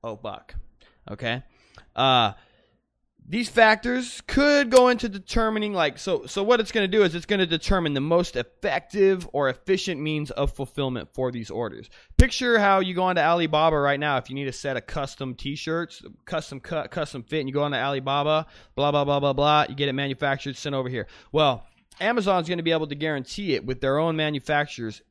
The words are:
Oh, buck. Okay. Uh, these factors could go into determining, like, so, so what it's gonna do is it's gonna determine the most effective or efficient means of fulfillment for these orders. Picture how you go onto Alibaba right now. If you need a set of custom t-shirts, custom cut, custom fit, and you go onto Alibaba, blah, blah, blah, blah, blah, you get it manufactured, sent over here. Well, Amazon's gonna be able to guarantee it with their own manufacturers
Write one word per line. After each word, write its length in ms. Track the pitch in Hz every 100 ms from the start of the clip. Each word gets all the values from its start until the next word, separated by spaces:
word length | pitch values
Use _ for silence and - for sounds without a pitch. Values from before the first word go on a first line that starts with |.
Oh, 120 | 117 107
buck. 400 | 110 90 _ - - _ _ _ -
Okay. 340 | 101 120 123 - _ _ - - -
Uh, 380 | 131 127 110 95 _ _ _ _ _ _ _ _ -
these 200 | 196 233
factors 720 | - 220 220 240 247 247 - -
could 440 | - 285 285 277
go 180 | 254 247
into 220 | 240 240
determining, 640 | 196 180 - 220 220 208
like, 240 | 196 156 123
so, 280 | - 165 -
so 160 | -
what 180 | 202 240
it's 100 | 220
gonna 160 | 226 196
do 160 | 208
is 100 | 196
it's 120 | 165 -
gonna 200 | 202 185
determine 480 | 165 - 196 165
the 60 | 143
most 380 | 147 170 175 127
effective 920 | 117 _ 202 135 - 202 196 190 175
or 160 | 139 139
efficient 500 | 127 - 185 - 160
means 320 | 151 151 147
of 220 | - 139
fulfillment 560 | - 135 - 135 123 -
for 160 | - 127
these 200 | 123 110
orders. 400 | - 117 55 - - _ -
Picture 400 | 262 - 247 233
how 220 | 202 196
you 140 | 185
go 100 | 180
onto 180 | 185 180
Alibaba 560 | 156 170 165 156 160 156
right 220 | 143 143
now. 160 | 151 135
If 140 | -
you 60 | 131
need 120 | 139
a 60 |
set 240 | 123 143 127
of 100 | -
custom 480 | - 139 - 135 120
t-shirts, 680 | 139 139 - 160 165 - - -
custom 380 | - 170 - 139
cut, 280 | - 160 -
custom 340 | - 151 139
fit, 180 | 117 156
and 80 | 135
you 40 |
go 100 | 139
onto 140 | 147 139
Alibaba, 680 | 131 139 135 139 147 156 160 - - -
blah, 160 | 143
blah, 120 | 143
blah, 160 | 143 143
blah, 140 | 139
blah, 320 | 139 143 151 147
you 80 | 139
get 140 | 143
it 40 |
manufactured, 640 | 131 139 135 143 135 139 131
sent 180 | 151
over 140 | 139 127
here. 200 | 123 101 - -
Well, 340 | 143 151 117 - _ _ -
Amazon's 480 | 196 240 196 185 165
gonna 160 | 175
be 80 | 165
able 160 | 160 156
to 80 | 143
guarantee 600 | 156 147 127 - 202 131
it 100 | 117
with 160 | 127
their 160 | 135 139
own 180 | 165 160
manufacturers 840 | 156 147 - 147 147 - 113 104 _